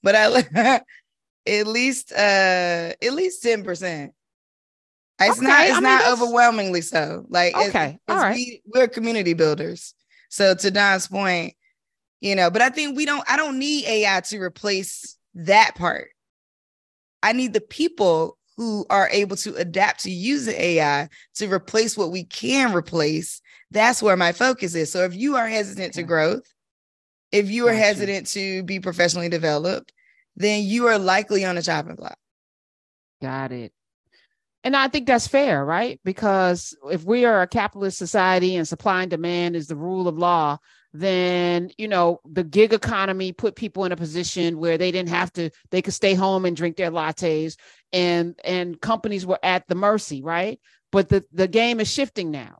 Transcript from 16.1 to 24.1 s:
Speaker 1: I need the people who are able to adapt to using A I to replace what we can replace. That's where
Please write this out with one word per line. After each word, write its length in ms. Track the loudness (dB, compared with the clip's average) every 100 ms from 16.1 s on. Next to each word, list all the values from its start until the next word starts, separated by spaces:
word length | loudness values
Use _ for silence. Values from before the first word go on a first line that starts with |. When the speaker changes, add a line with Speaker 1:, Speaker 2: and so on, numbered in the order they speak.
| _ _ _ _ _ _ _ _ _ _ _
Speaker 1:
I 80 | 0
need 220 | 0 0
the 80 | -2
people 760 | -4 -4 -4 2 2 4 0 -6 _ -10
who 280 | -6 -6 0
are 200 | 2 2
able 280 | 0 -2 -4
to 180 | -8 -6
adapt 460 | -6 0 0 0
to 100 | -8
using 440 | -6 -4 -4 -4 -2
A 240 | 0 2
I 280 | 2 0 -4 -12 _ -8
to 160 | -2
replace 460 | -2 0 0 0 -2
what 140 | -4
we 140 | -6 -10
can 480 | -8 -2 0 2
replace. 680 | 0 -2 -2 -2 -2 -8 -14 _ -20 _
That's 320 | 2 2 2
where 140 | 2